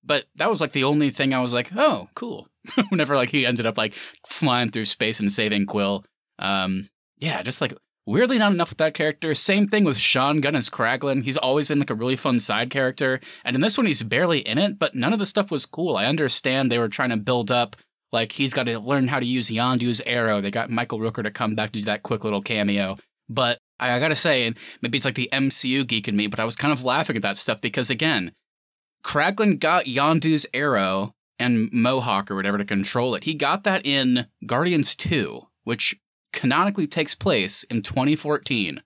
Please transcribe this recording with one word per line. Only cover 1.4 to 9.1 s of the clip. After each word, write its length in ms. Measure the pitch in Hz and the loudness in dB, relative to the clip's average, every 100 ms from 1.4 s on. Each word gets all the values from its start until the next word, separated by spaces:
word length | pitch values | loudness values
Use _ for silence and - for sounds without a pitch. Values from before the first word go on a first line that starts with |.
was 120 | 123 | 0
like, 180 | 120 120 208 | -2 -2 2
"Oh, 320 | 294 143 90 | 2 2 -6
cool." 340 | - - - - _ | -12 -10 -12 -14 _
<laughs> 240 | - - 202 | -4 -2 0
Whenever, 260 | 180 139 143 | 0 2 2
like, 140 | 123 | 2
he 140 | 147 | 2
ended 220 | 127 123 113 | 2 2 0
up, 100 | 107 | 0
like, 160 | 110 - - - | -4 -4 -18 -20
flying 460 | - - 147 123 117 | -16 -2 2 2 0
through 140 | 113 | -2
space 340 | 107 - 110 110 | -4 0 -2 0
and 140 | 101 | 0
saving 340 | 101 107 104 101 | 0 0 0 0
Quill. 380 | 104 98 98 - _ _ - | 0 0 -2 -6 _ _ -6
Um, 500 | 98 98 95 95 98 _ _ _ | -2 0 -2 -4 -8 _ _ _
yeah, 240 | 156 151 | -6 -4
just, 180 | - - | -6 -4
like, 140 | 127 - _ _ - | -6 -6 _ _ -2
weirdly 320 | 127 233 254 | 0 2 2
not 140 | 208 | 2
enough 160 | 175 170 | 2 -2
with 100 | - | 0
that 160 | 156 | -2
character. 400 | - 156 | 0 -2